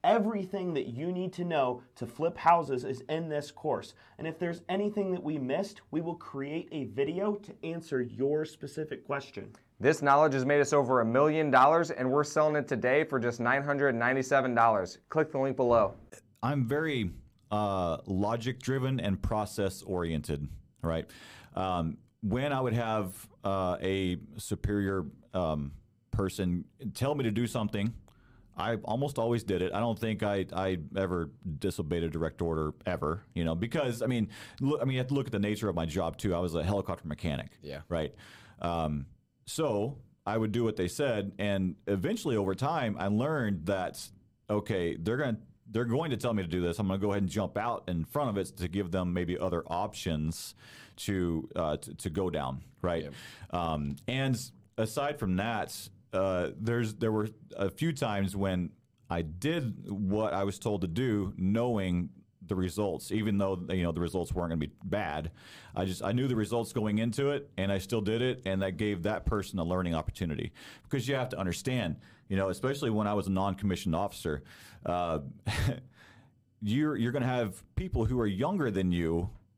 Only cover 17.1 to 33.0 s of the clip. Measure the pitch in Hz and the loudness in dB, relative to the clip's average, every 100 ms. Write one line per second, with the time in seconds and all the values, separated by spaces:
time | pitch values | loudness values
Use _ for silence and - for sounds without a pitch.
17.1 | - - _ _ 104 104 95 87 80 - | -6 -18 _ _ -2 0 0 0 -2 -2
18.1 | 95 104 117 117 123 - 131 131 131 98 | 0 2 0 -4 -4 -2 0 0 0 0
19.1 | 92 - 107 104 - 98 92 - 92 85 | 0 0 0 -2 0 -2 -2 -4 -2 0
20.1 | 78 73 71 73 - - _ 82 80 - | 0 -2 -4 -4 -10 -18 _ -2 -2 -4
21.1 | - - - - - 95 90 82 - - | -16 -20 -20 -10 -4 -2 0 -2 -4 -16
22.1 | _ 104 120 147 131 127 117 113 110 95 | _ -2 0 0 0 0 0 2 0 -2
23.1 | - - - 98 98 92 87 92 95 92 | -8 -18 -6 -2 0 2 0 0 2 2
24.1 | 90 - 73 - 101 - 104 98 98 80 | -2 -6 -12 -6 -4 0 2 2 0 -2
25.1 | - - 92 82 76 71 - - _ _ | -10 -6 -2 0 0 -4 -10 -20 _ _
26.1 | - 95 - 90 87 - _ - - 135 | -2 -2 0 -2 -2 -4 _ -10 -2 0
27.1 | 147 117 107 117 123 104 104 104 113 - | 2 0 0 0 0 -2 0 -2 -4 -18
28.1 | - - - - - 98 113 - 117 143 | -20 -20 -20 -16 -4 -2 -2 -2 -2 -2
29.1 | 135 117 117 98 90 90 95 117 104 113 | 0 0 0 2 0 2 0 -2 0 -2
30.1 | 101 104 101 90 87 95 92 76 95 95 | 0 0 0 0 -2 0 -2 -4 -2 0
31.1 | 87 78 - 95 73 95 - 78 85 82 | 0 -2 -6 -8 -2 -2 -2 -2 0 0
32.1 | 80 80 - 85 80 76 - - 87 | 0 -2 -2 -2 0 -2 -4 -6 -2